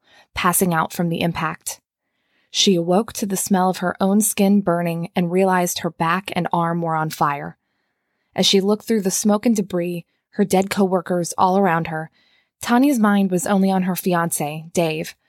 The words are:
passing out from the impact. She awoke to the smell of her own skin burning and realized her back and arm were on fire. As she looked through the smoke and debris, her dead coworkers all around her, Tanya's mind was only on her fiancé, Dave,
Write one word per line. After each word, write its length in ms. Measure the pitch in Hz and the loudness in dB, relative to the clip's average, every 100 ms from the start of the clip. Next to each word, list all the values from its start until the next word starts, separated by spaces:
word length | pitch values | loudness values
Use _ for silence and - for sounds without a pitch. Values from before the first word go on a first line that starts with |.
| _ _ _ | _ _ _
passing 400 | - 180 170 180 | -4 -2 0 0
out 180 | 165 165 | 0 -2
from 200 | - 175 | -2 -4
the 100 | 165 | -2
impact. 640 | 175 165 160 165 - - _ _ _ _ _ _ _ | -2 -2 -6 -8 -12 -14 _ _ _ _ _ _ _
She 260 | - 202 175 | 0 2 2
awoke 360 | 170 185 233 | 2 0 0
to 140 | - 202 | -6 -6
the 100 | 190 | -4
smell 320 | - 190 185 | 0 2 2
of 100 | 180 | 0
her 160 | 180 - | -4 0
own 220 | 190 208 | 2 2
skin 400 | 214 - 196 202 | 0 2 2 4
burning 480 | 196 170 175 165 170 | 2 0 -2 -4 -4
and 160 | 190 170 | -2 0
realized 500 | 185 190 185 175 - | 2 2 2 0 -4
her 100 | 165 | -6
back 420 | - 165 180 - | -2 -2 -2 -4
and 140 | 175 170 | -6 -2
arm 300 | 175 170 170 | -2 -2 -2
were 140 | 165 | -2
on 160 | 160 156 | -2 -4
fire. 480 | - 151 143 165 - _ _ _ _ _ _ _ | -2 -2 -2 -8 -14 _ _ _ _ _ _ _
As 120 | - 180 | -2 2
she 160 | 196 | 2
looked 240 | 196 208 - | 2 0 0
through 160 | 220 | -2
the 80 | 185 | 0
smoke 340 | - 208 208 | 0 0 2
and 100 | 247 | 2
debris, 520 | 214 196 180 175 175 - _ _ | 0 -2 -4 -4 -8 -12 _ _
her 140 | - | -2
dead 240 | 202 185 196 | 2 2 2
coworkers 640 | - 190 180 - 180 170 - | 0 2 0 0 -2 -2 0
all 180 | 185 190 | 2 4
around 300 | 196 165 160 | 2 2 -2
her, 240 | 160 160 _ _ _ _ _ | -6 -10 _ _ _ _ _
Tanya's 380 | - 240 285 254 | 0 4 4 4
mind 320 | 214 202 196 | 4 4 2
was 160 | 180 - | 0 0
only 240 | 196 190 | 2 2
on 140 | 190 | 2
her 100 | 180 | 0
fiancé, 760 | 175 190 175 170 - 147 156 160 | -2 -2 0 -2 -4 -6 -8 -6
Dave, 400 | - 165 156 170 - | -2 -2 -2 -10 -16